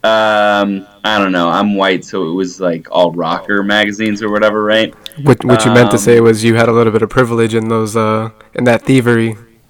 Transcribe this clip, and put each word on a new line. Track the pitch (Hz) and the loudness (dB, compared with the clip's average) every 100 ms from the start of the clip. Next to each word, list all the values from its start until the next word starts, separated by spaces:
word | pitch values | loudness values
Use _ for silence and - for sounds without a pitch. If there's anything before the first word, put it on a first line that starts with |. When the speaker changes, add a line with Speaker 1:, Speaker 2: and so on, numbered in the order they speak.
Speaker 1:
um, | 110 110 110 107 104 104 101 98 98 - | 0 0 2 2 2 0 0 -4 -10 -8
I | 107 107 | -2 0
don't | 98 | 0
know, | 92 85 | 0 0
I'm | 85 104 | 0 -2
white, | 101 95 90 - | 0 0 -2 -4
so | 101 82 | -8 -6
it | |
was, | 90 95 90 | -4 -6 -4
like, | 92 85 78 | -4 -4 -6
all | - 87 | 0 0
rocker | 85 82 90 - 101 | 0 -4 -6 -4 -4
magazines | 101 104 104 101 110 104 | 0 0 -2 -2 -4 -4
or | 107 | -4
whatever, | 104 107 107 | 0 0 0
right? | 107 110 110 - - - | 0 0 -2 -6 -20 -6
Speaker 2:
What, | 143 123 | 0 0
what | 127 123 113 | 2 2 4
you | |
meant | 117 120 | 4 4
to | 120 | 2
Speaker 1:
Um, | |
Speaker 2:
say | 104 117 | 4 4
was | 117 110 | 4 2
you | 113 | 2
had | 113 117 | 2 2
a | |
little | 113 117 | 2 2
bit | 107 | 0
of | 104 | -2
privilege | - 123 117 113 | 0 0 0 0
in | 113 110 | -2 -2
those, | 113 110 | -4 -2
uh, | 110 110 110 110 - - | -2 -2 -2 -6 -12 -14
in | - | -4
that | 123 117 | 0 0
thievery. | - 131 120 117 113 107 - _ | 2 2 4 0 0 -6 -16 _